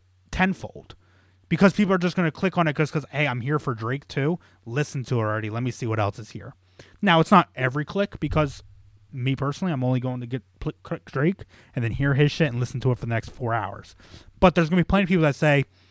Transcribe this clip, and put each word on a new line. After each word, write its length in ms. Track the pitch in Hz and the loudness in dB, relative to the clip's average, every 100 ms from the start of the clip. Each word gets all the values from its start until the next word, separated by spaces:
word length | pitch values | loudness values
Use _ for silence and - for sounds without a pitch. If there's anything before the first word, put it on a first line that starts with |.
| _ _ - | _ _ -8
tenfold, 640 | - 190 185 - - - - _ _ _ _ - | -2 0 -2 -8 -16 -20 -20 _ _ _ _ -4
because 240 | 170 190 | 4 4
people 200 | - 196 | 6 2
are 60 | 190 | 2
just 160 | 175 | 0
gonna 160 | 185 165 | 0 -2
click 260 | - 190 180 | 0 -2 0
on 120 | 156 | 0
it 80 | 143 | 0
'cause, 140 | 147 | -2
'cause, 160 | 156 131 | -2 -6
"Hey, 160 | 139 147 | -4 -4
I'm 140 | 123 | -2
here 180 | 123 151 | -4 -4
for 160 | - | -4
Drake 320 | 113 110 139 - | -6 -4 -6 -6
too. 320 | - 139 175 _ _ | -4 -2 -2 _ _
Listen 380 | 120 127 147 143 | -8 -4 -4 -6
to 120 | 120 123 | -4 -2
it 80 | |
already. 260 | 107 107 107 | 0 -2 -4
Let 120 | 113 | -4
me 80 | 123 | -6
see 160 | - 117 | -4 -4
what 120 | 110 | 0
else 200 | 101 - | -2 -2
is 120 | 110 | -12
here." 240 | 104 104 - _ _ - - | -14 -16 -20 _ _ -20 -4
Now, 180 | 202 165 | 4 4
it's 120 | 156 | 6
not 160 | 185 - - | 6 4 0
every 280 | 131 143 | -4 -2
click, 360 | 147 196 202 - | -4 -4 -4 -4
because 420 | 151 156 151 - - - - - _ | -2 0 -2 -4 -20 -20 -20 -20 _
me 240 | 131 127 135 | -6 -2 -2
personally, 360 | 135 143 185 | -2 -4 -4
I'm 120 | 139 | -2
only 160 | 127 127 | 0 0
going 200 | 127 127 | -2 -6
to 60 | 120 | -8
get 160 | 131 - - | -10 -10 -12
pl-, 140 | 165 - | -10 -10
click 220 | - 165 | -10 -10
Drake 400 | - 151 156 202 - - - | -6 0 0 0 -8 -20 -10
and 100 | - | -4
then 80 | 117 | -2
hear 220 | 104 143 | 0 0
his 180 | 135 147 | 4 2
shit 160 | - 156 | 2 0
and 100 | 120 | 0
listen 220 | 120 131 | -4 -2
to 120 | 131 | 0
it 60 | 120 | 0
for 60 | |
the 60 | 117 | 0
next 180 | 113 - | -4 -4
four 240 | - 120 | -6 -4
hours. 420 | 113 98 104 - - - - - - | -2 -4 -10 -18 -20 -20 -20 -18 4
But 140 | 185 | 4
there's 160 | 175 156 | 6 2
gonna 100 | 180 | 2
be 40 | |
plenty 180 | 160 196 | 2 2
of 60 | 180 | 2
people 140 | 185 | 4
that 120 | 156 135 | 2 2
say, 300 | 156 143 131 _ _ | 2 2 0 _ _